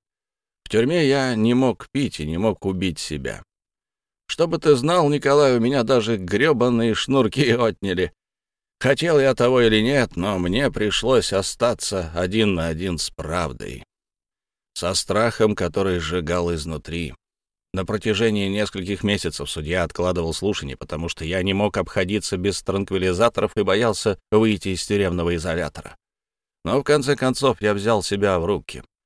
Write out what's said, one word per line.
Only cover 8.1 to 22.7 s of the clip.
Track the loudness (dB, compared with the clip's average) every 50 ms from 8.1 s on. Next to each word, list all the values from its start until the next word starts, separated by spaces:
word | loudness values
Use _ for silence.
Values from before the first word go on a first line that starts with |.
| -4 _ _ _ _ _ _ _ _ _ _ _ _ -2 0
Хотел | 0 0 2 2 2 4 4
я | 4 4 4
того | 4 2 4 4 6
или | 6 6 6 4
нет, | 4 4 2 2 0 0 -2 -4
но | -4 -2 -2 0
мне | 0 0 0 0 0 0
пришлось | -2 -2 -2 -2 -2 -2 0 2 2 2 2 2
остаться | 0 -2 -2 -2 -4 0 0 0 0 0 -4 -4 -4 -4 -4 -4 -4
один | -4 -2 0 2 2 2 2 2
на | 0 -2 -2
один | -4 -4 -4 -4 -4 -4
с | -6 -8
правдой. | -8 -10 -8 -6 -4 -4 -4 -4 -6 -8 -12 -12 -12 -14 -16 _ _ _ _ _ _ _ _ _ _ _ _ _ _ _ _ _ -10
Со | -6 -4 -2 -2
страхом, | -2 -2 0 0 0 0 0 2 2 2 2 2
который | 0 -2 -2 0 0 0 0 0 -2
сжигал | -2 -4 -4 -4 -2 -2 -2 0 0 -2 -2
изнутри. | -4 -4 -6 -8 -8 -8 -8 -6 -6 -6 -6 -10 -14 _ _ _ _ _ _ _ _ _ _ -6
На | -6 -4
протяжении | -4 -4 -4 0 0 0 2 2 2 2 2 0 0
нескольких | -2 -2 -2 -4 -4 -8 -6 -6 -4 -2 0
месяцев | 0 0 0 -2 -4 -6 -6 -8 -8
судья | -8 -8 -6 -2 -2 -2 -2
откладывал | -2 -2 -2 -2 -2 0 -2 -2 -4 -4
слушание, | -2 -2 -2 -2 -4 -6 -10 -10
потому | -12 -12 -10 -8 -6 -6 -6
что | -6 -8 -6
я | -4 -2 -2 0
не | 0 0
мог | 0 0 0 0 -2
обходиться | -4 -4 -2 -4 -2 0 -2 -2 -4 -4 -4
без | -2 -2 -2 -2 -2
транквилизаторов | -4 -4